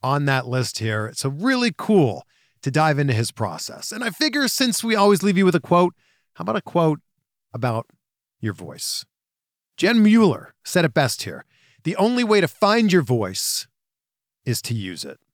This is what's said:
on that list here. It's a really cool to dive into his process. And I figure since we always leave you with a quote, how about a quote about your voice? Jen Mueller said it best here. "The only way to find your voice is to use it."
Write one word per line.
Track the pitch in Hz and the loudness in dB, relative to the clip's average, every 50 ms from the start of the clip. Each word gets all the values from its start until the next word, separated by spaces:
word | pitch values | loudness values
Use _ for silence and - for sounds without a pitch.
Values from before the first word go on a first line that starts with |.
| - | 0
on | 131 135 143 147 | 0 0 0 0
that | 143 135 131 127 123 | 0 0 0 -2 -2
list | 123 127 117 107 - - | -2 -2 -2 -4 -6 -6
here. | 110 110 107 107 107 110 | -4 -2 -2 -2 -4 -6
It's | - - - | -8 -6 -6
a | 139 | -6
really | 139 147 185 254 269 254 240 233 165 | -6 -2 -2 0 0 2 0 -2 -2
cool | _ - - 220 196 156 123 95 76 - _ _ _ _ _ _ _ | _ -2 2 4 4 4 2 0 -6 -12 _ _ _ _ _ _ _
to | - 143 | -8 -2
dive | 127 156 156 160 151 139 | 0 2 2 2 2 2
into | 147 139 123 | 0 0 0
his | 107 117 110 | 0 -2 -4
process. | - - 113 98 87 80 - - - - - - | -4 -6 -6 -6 -6 -8 -12 -14 -14 -14 -12 -12
And | - 214 247 | -10 -6 -6
I | 233 | -8
figure | 170 - 311 311 226 294 277 247 | -4 -2 -2 -2 0 0 -2 -2
since | - - 262 254 220 - - | 0 0 0 0 0 -2 -2
we | 226 226 | -2 2
always | 214 202 202 208 180 - | 4 4 4 4 4 2
leave | 202 196 180 | 0 2 4
you | 196 | 4
with | 185 170 | 4 2
a | 170 | 2
quote, | - - 175 175 180 180 - _ _ _ _ _ _ _ _ | 0 2 2 2 2 2 0 _ _ _ _ _ _ _ _
how | - 170 | -12 -6
about | 185 220 | -4 -4
a | 214 | -6
quote | - - - 170 165 160 151 147 _ _ _ _ _ _ _ _ _ _ _ | -6 -4 -2 0 2 2 0 -2 _ _ _ _ _ _ _ _ _ _ _
about | 117 113 123 113 110 113 _ _ _ _ _ _ _ _ _ _ _ | -6 -4 -4 -4 -4 -6 _ _ _ _ _ _ _ _ _ _ _
your | - 110 98 | -6 -6 -6
voice? | 76 90 76 67 - - - - - - _ _ _ _ _ _ _ _ _ _ _ _ _ _ - | -6 -12 -18 -14 -12 -10 -8 -8 -10 -12 _ _ _ _ _ _ _ _ _ _ _ _ _ _ -2
Jen | - 185 240 233 214 | 0 2 4 4 4
Mueller | 214 214 233 220 190 127 78 - - _ _ _ | 6 6 6 4 4 2 0 -8 -18 _ _ _
said | - - 180 170 | -2 0 0 0
it | 156 - | 2 2
best | - 139 127 - - - | 2 0 0 -2 -4 -8
here. | - - - - _ _ _ _ _ _ _ _ | -10 -10 -12 -16 _ _ _ _ _ _ _ _
"The | 160 175 | -6 -2
only | - 190 226 247 247 247 | 0 0 2 2 0 2
way | 214 214 208 | 2 2 2
to | 185 151 | 2 0
find | - _ - 202 208 233 226 214 | 0 _ 2 2 4 4 4 4
your | 180 180 147 | 4 4 4
voice | 107 127 120 104 92 92 - - - - - - _ _ _ _ _ _ _ _ _ _ _ _ _ _ _ _ | 4 0 -2 -2 -4 -6 -6 -6 -4 -6 -6 -8 _ _ _ _ _ _ _ _ _ _ _ _ _ _ _ _
is | - 120 - - | -4 -4 -4 -4
to | - 120 | -6 -6
use | 113 101 92 90 78 - | -6 -6 -8 -10 -10 -12
it." | 71 69 _ _ _ | -14 -16 _ _ _